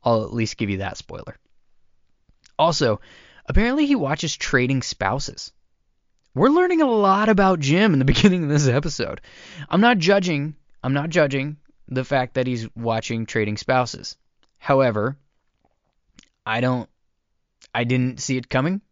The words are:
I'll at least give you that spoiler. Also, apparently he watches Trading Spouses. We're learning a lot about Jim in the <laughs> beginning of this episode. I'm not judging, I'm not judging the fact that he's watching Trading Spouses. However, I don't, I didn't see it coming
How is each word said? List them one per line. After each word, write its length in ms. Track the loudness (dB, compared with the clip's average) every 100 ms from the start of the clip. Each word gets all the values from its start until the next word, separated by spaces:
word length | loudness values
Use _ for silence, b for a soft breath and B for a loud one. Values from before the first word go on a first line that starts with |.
I'll 200 | 0 0
at 100 | -2
least 240 | -4 -6 -4
give 120 | -4
you 80 | -4
that 200 | -6 -10
spoiler. 400 | -16 -16 -16 -20 _ _ _ _ _ _ _ _ _ _ _ -2
Also, 440 | 0 2 0 -2 B B B B 0
apparently 400 | 2 4 2 2
he 100 | 2
watches 400 | 0 -4 -4 -6
Trading 460 | -2 0 2 0
Spouses. 680 | -2 -4 -4 -2 -6 -12 -18 _ _ _ _ _ _ _ _
We're 160 | 0 2
learning 320 | 4 2 2
a 80 | 2
lot 400 | 2 2 2 4
about 300 | 4 4 2
Jim 340 | 0 2 4
in 60 | 4
the 60 | 2
<laughs> 80 |
beginning 300 | 4 4 4
of 60 | 0
this 180 | 2 2
episode. 540 | 0 -2 -6 -8 -8 B B B B -2
I'm 120 | 2
not 160 | 4 4
judging, 580 | 4 2 2 -4 -4 -10 _ -10
I'm 100 | -4
not 160 | -2 0
judging 480 | 2 2 0 -6 -10 _ _ -8
the 180 | -6 -2
fact 300 | -2 -2 -2
that 120 | -2
he's 200 | -4 -6 -6
watching 500 | -4 -4 -4 -6 -4
Trading 320 | -2 -2 -4
Spouses. 580 | 0 0 0 -6 -14 -18 _ _ _ _
However, 600 | 0 2 2 0 -4 -6 _ _ _ _ _ _ _ _ _ -20 _ _ -6
I 160 | -2
don't, 280 | 0 -2 -6 _ _ _ _ _ _ _ -8
I 100 | -4
didn't 380 | 0 0 0 -4
see 160 | -6 -6
it 120 | -2
coming 320 | -2 -2 -4 _